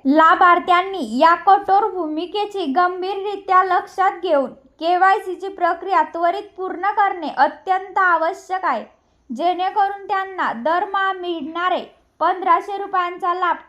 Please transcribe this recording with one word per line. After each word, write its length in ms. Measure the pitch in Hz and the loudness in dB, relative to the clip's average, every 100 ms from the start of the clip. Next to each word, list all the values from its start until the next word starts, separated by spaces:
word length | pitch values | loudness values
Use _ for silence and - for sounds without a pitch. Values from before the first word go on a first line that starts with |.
| 269 | 0
लाभार्थ्यांनी 1080 | 302 320 359 359 349 - 349 381 381 226 240 | 6 6 6 6 6 4 2 2 -4 -4 2
या 140 | 320 339 | 4 4
कठोर 480 | 381 403 403 392 415 | 4 4 4 2 2
भूमिकेची 760 | 370 311 311 349 415 415 392 320 | -2 -6 -6 -6 -4 -4 -4 -2
गंभीररित्या 960 | 262 359 370 370 392 392 392 392 370 | 0 0 0 -6 -6 -6 -6 0 2
लक्षात 480 | 381 370 392 - 381 | 2 0 -2 -2 -2
घेऊन 360 | 359 370 294 226 - _ - | 0 0 0 0 -8 _ -6
केवायसीची 680 | 320 359 381 415 381 349 381 | 0 2 4 2 -2 -10 -10
प्रक्रिया 540 | 392 339 349 381 349 | -2 -2 -2 -2 0
त्वरित 440 | 311 339 339 392 403 - | 0 0 0 -2 -6 -10
पूर्ण 340 | 370 349 381 | -10 -6 -4
करणे 360 | 427 392 370 302 - | 0 0 -2 -4 0
अत्यंत 600 | - - - 381 392 381 | 0 0 -4 -4 -2 0
आवश्यक 680 | 370 330 320 381 - 370 349 | 2 2 0 -4 -6 -4 -2
आहे, 180 | 233 214 _ _ _ - | -4 -6 _ _ _ -12
जेणेकरून 800 | 240 339 349 370 415 392 403 392 | -4 -2 0 -2 0 0 -2 -6
त्यांना 440 | 392 381 370 262 226 | -4 -4 -4 -4 -2
दरमहा 560 | 277 349 392 392 392 | -2 -2 -2 -2 -2
मिळणारे 680 | 381 349 330 294 330 359 330 - _ _ - | -4 -6 -6 -6 -4 -2 -2 -6 _ _ -4
पंधराशे 560 | 330 370 - 370 403 392 | -2 0 2 0 0 -8
रुपयांचा 560 | 392 370 349 359 359 | -4 -2 -4 -4 -4
लाभ 240 | 359 359 320 | -2 -2 -4